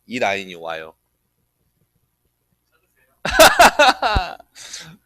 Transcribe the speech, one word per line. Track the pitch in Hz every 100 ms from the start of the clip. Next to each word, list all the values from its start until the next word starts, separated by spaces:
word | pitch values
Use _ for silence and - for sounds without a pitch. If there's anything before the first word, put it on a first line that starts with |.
| -
이 | 123
라인이 | 107 98 92
와요. | 85 82 80 80 - _ _ _ _ _ _ _ _ _ _ _ _ _ _ _ _ _ _ _ _ _ _
<laughs> | - - 320 - 302 - 269 - 240 202 170 - _ - - - 160 -